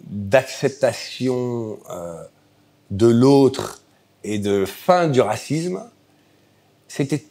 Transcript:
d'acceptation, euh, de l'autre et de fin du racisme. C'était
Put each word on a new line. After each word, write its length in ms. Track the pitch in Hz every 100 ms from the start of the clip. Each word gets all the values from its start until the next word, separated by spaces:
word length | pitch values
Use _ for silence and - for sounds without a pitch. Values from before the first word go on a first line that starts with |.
d'acceptation, 1800 | - 101 98 131 - - 143 - 127 - - - 127 123 123 120 110 - -
euh, 340 | 90 85 82 78 _ _ _ _ _ -
de 160 | 101 117
l'autre 720 | 117 135 139 131 - - - _ _ _ _
et 140 | 98 107
de 280 | 101 101 95
fin 420 | - - 180 165
du 140 | 127
racisme. 600 | 104 110 - 156 175 190 - _ _ _ _ _ _ _ _ _ -
C'était 360 | - 139 151 -